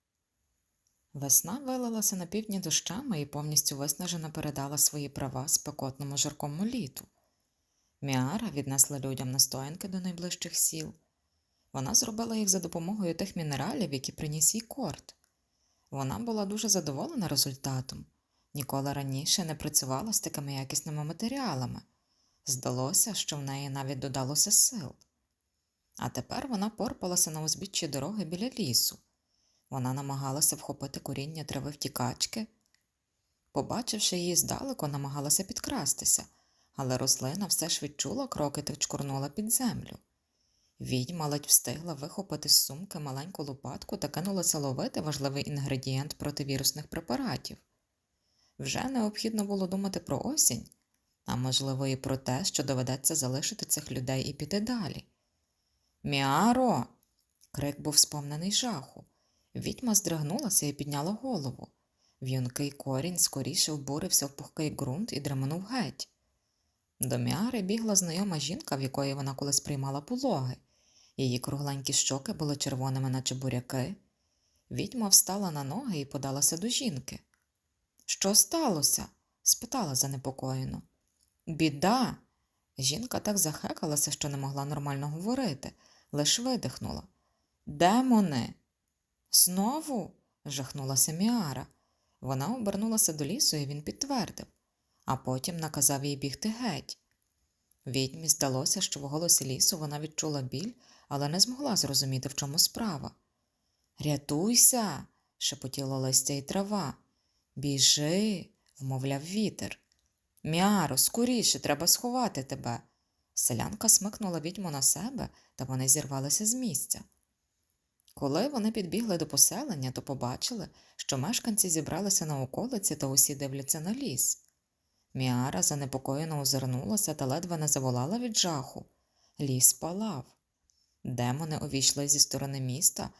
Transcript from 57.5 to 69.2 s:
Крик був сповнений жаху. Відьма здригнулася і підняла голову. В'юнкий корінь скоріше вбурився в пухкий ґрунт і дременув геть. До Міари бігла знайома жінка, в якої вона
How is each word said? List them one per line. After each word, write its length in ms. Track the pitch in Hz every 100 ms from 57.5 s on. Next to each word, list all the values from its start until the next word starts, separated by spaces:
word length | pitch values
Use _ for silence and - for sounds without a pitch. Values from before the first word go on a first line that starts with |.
Крик 300 | - 143 143
був 160 | 147 147
сповнений 540 | - 147 143 151 185
жаху. 540 | 208 247 156 - - - _ _ _ _ -
Відьма 400 | 160 - 247 208
здригнулася 720 | 170 165 147 233 254 - 147
і 80 |
підняла 380 | 139 143 143 160
голову. 560 | 214 262 208 135 - - _ _ _ _ _
В'юнкий 500 | 131 131 123 - 143
корінь 460 | - 139 131 170 175
скоріше 540 | - 139 - 156 -
вбурився 540 | 151 139 143 185 - 139
в 100 | -
пухкий 400 | - - 151 -
ґрунт 380 | 135 139 233
і 60 | 170
дременув 420 | 139 135 135 165
геть. 480 | 196 254 147 - - _ _ _ _ _ _ _ _ _
До 180 | 123 123
Міари 440 | 120 135 233 247
бігла 340 | 185 226 220 190
знайома 440 | 175 165 202 156
жінка, 360 | 139 214 - 143
в 60 |
якої 320 | 135 - 139
вона 220 | 139